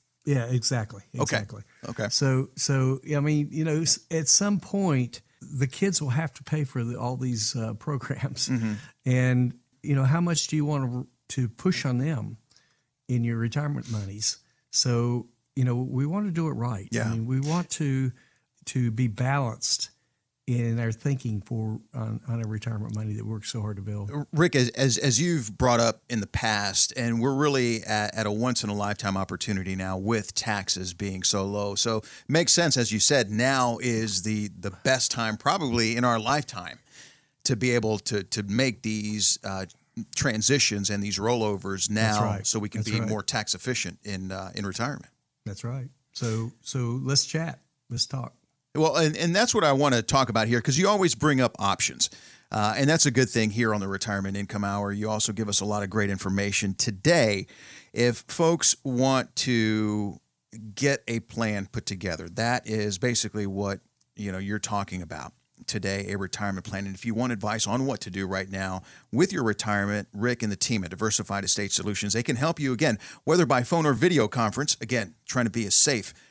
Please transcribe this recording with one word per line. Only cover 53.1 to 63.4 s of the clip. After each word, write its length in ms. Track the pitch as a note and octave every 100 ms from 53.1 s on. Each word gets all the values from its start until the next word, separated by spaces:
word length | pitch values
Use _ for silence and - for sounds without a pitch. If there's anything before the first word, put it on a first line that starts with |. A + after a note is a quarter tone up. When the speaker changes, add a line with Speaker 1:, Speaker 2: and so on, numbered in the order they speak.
Speaker 2:
good 180 | B2 B2+
thing 200 | A#2+ A2
here 240 | G#2 A2+
on 80 | G#2+
the 60 | G2
Retirement 480 | G2 A2+ G2+ G2 G2+
Income 260 | G2 G#2
Hour. 300 | G2+ G2+ G2+
You 160 | G2+ G#2+
also 240 | G#2+ A2+
give 160 | G#2 G2+
us 100 | G2
a 60 | G#2
lot 180 | G#2
of 60 | G2
great 200 | G#2+ G2+
information 640 | F#2+ F#2+ G2 G2+ - G2 F#2+
today. 720 | - F#2+ D3+ E3+ A2+ G2+ - - - - -
If 320 | - A#2+ A2+ -
folks 480 | - E3 E3+ - - C#3
want 500 | B2 C3 C3 - -
to 840 | C3 A#2 A2 G#2+ G#2+ G#2 G2+ - _ _ _ A2+ G#2+
get 300 | G2 C#3+ C#3 -
a 140 | A2+
plan 480 | - A#2 A2+ G#2 G2
put 160 | A#2 -
together, 440 | F#2+ F#2 E2 E2+
that 360 | G2+ A#2 B2 G#2+
is 320 | A2 G#2 F#2
basically 480 | B2 A#2 A2 G#2+